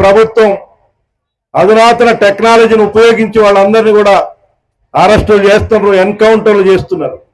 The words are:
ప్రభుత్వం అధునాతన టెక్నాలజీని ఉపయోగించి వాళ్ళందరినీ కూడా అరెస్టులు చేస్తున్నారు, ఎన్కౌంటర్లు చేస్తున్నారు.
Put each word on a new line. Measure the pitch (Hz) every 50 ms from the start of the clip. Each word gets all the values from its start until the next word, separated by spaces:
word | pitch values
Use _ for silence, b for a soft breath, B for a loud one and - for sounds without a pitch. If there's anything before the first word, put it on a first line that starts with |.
ప్రభుత్వం | 196 196 202 220 220 220 - 233 220 208 196 196 - - _ _ _ _ _ _ _ _ _ _ _ _ _ _ _ _ -
అధునాతన | 135 170 190 214 220 226 233 240 240 247 233 220 220
టెక్నాలజీని | 208 202 196 202 214 226 233 226 233 220 220 220 214 202
ఉపయోగించి | 208 214 226 233 226 196 220 214 214 226 214
వాళ్ళందరినీ | 202 202 196 196 196 214 220 220 220 208 208
కూడా | 208 202 196 175 160 - - _ _ _ _ _ _ _ _ _ _ _ -
అరెస్టులు | 139 170 196 214 208 - - 214 202 196 202
చేస్తున్నారు, | 202 214 196 - 220 208 196 202 196 190 185
ఎన్కౌంటర్లు | 202 208 - 214 220 226 214 185 220 208 202 190 190
చేస్తున్నారు. | 190 180 151 - 190 165 143 131 - - _ _